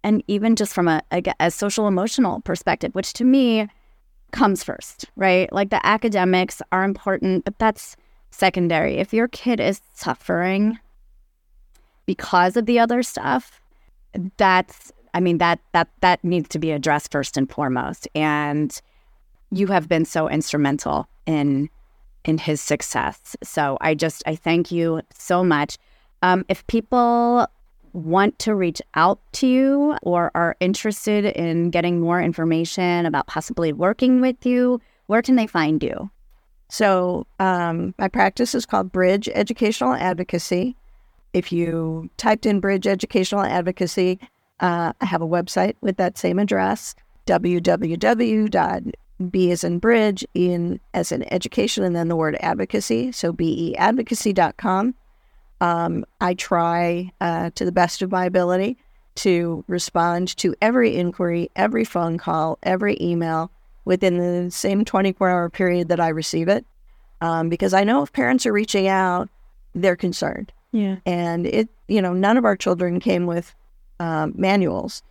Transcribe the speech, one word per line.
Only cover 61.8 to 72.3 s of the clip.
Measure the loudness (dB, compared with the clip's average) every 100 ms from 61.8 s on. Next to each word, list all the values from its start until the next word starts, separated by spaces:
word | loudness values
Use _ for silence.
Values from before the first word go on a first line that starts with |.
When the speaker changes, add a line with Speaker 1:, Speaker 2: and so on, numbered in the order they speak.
| -2
Speaker 2:
phone | -2 -2 -2
call, | -2 -2 -2 -2
every | -2 0 0 -2
email | -2 -2 -2 -2 -4 _ _ -14 -2
within | 2 2 2
the | 0 -2 -4
same | -4 -2 0
twenty-four | 0 0 0 0 0
hour | 2 -2
period | -2 0 0 0
that | 0
I | 0
receive | 0 -4 -2 2
it, | 0 -2 _ -20 -20 _ -6
um, | -4 -2 -2
because | -2 2
I | 2
know | 4 2
if | 0
parents | -2 2 2 2
are |
reaching | 0 0 0 2
out, | 2 2 0 -4 _ -20 _ -14 0
they're | 0 2
concerned. | -2 -2 -6 -6 -12 -18 _
Speaker 1:
Yeah. | -2 -2 -4 -4
Speaker 2:
And | -2 -2 -2 -2
it, | -2 -2 _ -2
you | 0
know, | 2
none | 2 4